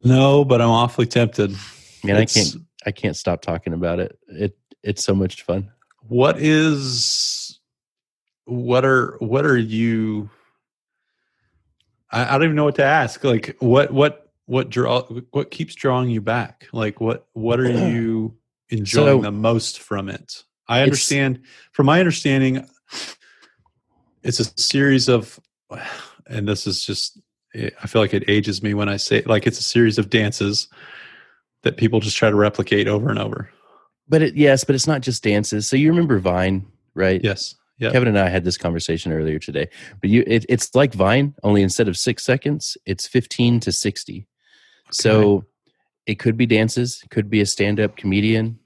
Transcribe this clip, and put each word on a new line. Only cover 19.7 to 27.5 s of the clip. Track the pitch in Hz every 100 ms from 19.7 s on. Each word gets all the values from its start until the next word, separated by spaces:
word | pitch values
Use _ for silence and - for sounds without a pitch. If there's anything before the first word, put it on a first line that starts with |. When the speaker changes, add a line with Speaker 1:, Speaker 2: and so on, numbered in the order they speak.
| -
Speaker 1:
from | - 101 98
it? | 104 _ - _ _ -
I | 120
Speaker 2:
it's | 139
Speaker 1:
understand, | 139 - 143 139 127 _ - _
from | - 139
my | 165
understanding, | 180 165 147 135 131 131 - _ _ - - - _ _ _ _ _ _ _ _ _ _
it's | - 120
a | 113 -
series | - 135 139 135 117
of, | 120 107 - _ _ _ - - - - _ _
and | 117 104
this | 101 -
is | 92 -
just, | 101 - _ _ _ _